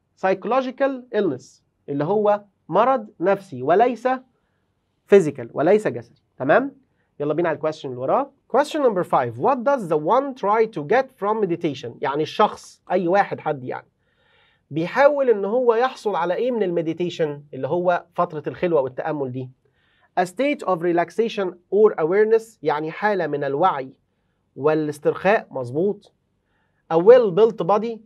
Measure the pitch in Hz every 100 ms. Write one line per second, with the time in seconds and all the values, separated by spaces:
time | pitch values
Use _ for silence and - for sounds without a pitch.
0 | _ _ 190 196 208 254 254 254 269 262
1 | 247 208 190 127 - _ _ _ - 143
2 | 151 214 208 208 208 _ - 170 240 262
3 | 214 _ 175 196 - 123 131 180 247 226
4 | 254 262 - _ _ _ _ _ _ _
5 | _ 202 156 135 117 135 151 214 190 120
6 | - _ _ _ 131 165 269 - _ _
7 | _ _ 147 151 170 147 156 120 143 123
8 | 135 202 277 _ _ 254 294 311 262 185
9 | 160 165 123 113 190 269 233 277 175 156
10 | 151 240 277 254 196 220 220 175 143 240
11 | 262 _ 196 220 196 170 160 127 120 -
12 | 139 143 151 - 208 - - - _ 185
13 | 170 196 185 135 160 147 127 131 - _
14 | _ _ _ _ _ _ _ 143 170 233
15 | 285 285 262 208 196 240 240 226 254 254
16 | 214 180 175 180 240 240 190 170 160 156
17 | 175 - 156 143 - 131 131 175 180 175
18 | - - 175 156 156 - 180 160 127 131
19 | 160 151 135 127 127 - _ _ _ _
20 | _ - 180 - 277 294 - 180 175 170
21 | 170 - 226 214 185 - _ 196 214 -
22 | 160 196 214 220 220 _ 147 147 156 160
23 | 208 202 156 143 143 139 185 147 135 -
24 | _ _ _ _ _ - 143 156 151 147
25 | 165 - 185 214 - 135 123 135 196 190
26 | _ _ _ _ _ _ _ _ _ 165
27 | 185 247 220 170 226 - 170 208 233 220